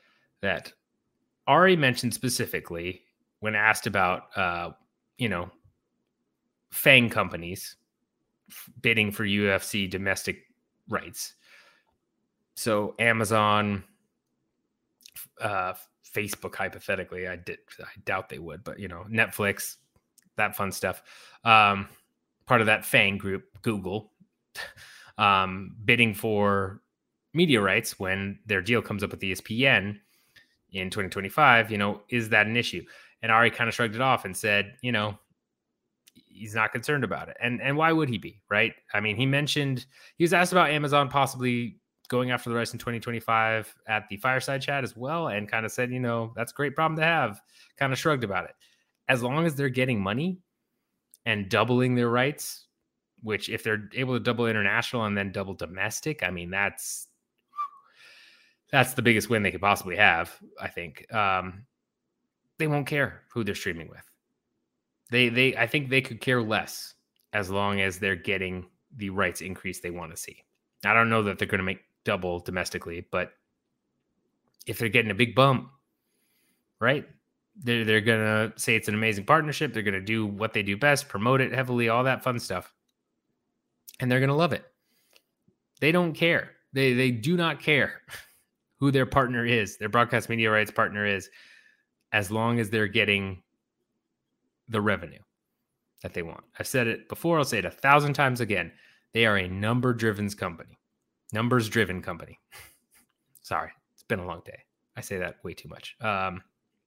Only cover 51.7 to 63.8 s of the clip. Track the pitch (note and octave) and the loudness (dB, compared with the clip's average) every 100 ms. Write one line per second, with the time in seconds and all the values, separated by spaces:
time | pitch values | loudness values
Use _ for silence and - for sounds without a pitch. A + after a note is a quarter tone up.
51.7 | B2 B2+ B2 A#2+ A#2+ C3+ D3+ - - - | 4 2 2 2 2 0 -2 -10 -14 -20
52.7 | _ _ _ _ _ A2 G2+ - A2+ A#2 | _ _ _ _ _ -6 -4 -4 -6 -2
53.7 | G#2+ G2+ B2 C3 B2 G#2+ A#2 A#2 A2 G2 | -4 -4 -6 -2 -2 0 0 0 2 2
54.7 | A2 - A#2+ G#2+ G2+ G2 G2+ G2 F#2 D#2+ | 0 -2 -2 -2 -2 -2 -4 -6 -8 -10
55.7 | F#2 G#2 - D#3 D3+ F#2 F2+ F2 F#2+ G2+ | -6 -6 -4 -6 -4 -4 -4 -6 -2 -2
56.7 | - - - - _ _ _ _ C6+ C6+ | -4 -10 -12 -14 _ _ _ _ -10 -10
57.7 | - _ _ - - - _ _ _ _ | -12 _ _ -20 -20 -20 _ _ _ _
58.7 | C#3 B2 - A#2 A2 G2+ A2+ G2 E2+ G2+ | 2 2 2 4 4 2 0 0 0 2
59.7 | G2+ F#2+ F2 G#2 E2+ F2+ - - - - | 0 0 4 4 4 0 -10 -20 -12 -10
60.7 | - F2 - - A2 G2+ F#2 F#2 F#2 - | -10 -12 -14 -6 -2 0 0 -4 -10 -20
61.7 | _ _ _ _ _ _ _ _ - D#3 | _ _ _ _ _ _ _ _ -6 -2
62.7 | C#3+ C3+ D3 B2 E2+ _ A#2+ G2+ F#2 G2 | -2 -2 -2 -2 -4 _ -6 -4 -4 -6
63.7 | E2 | -8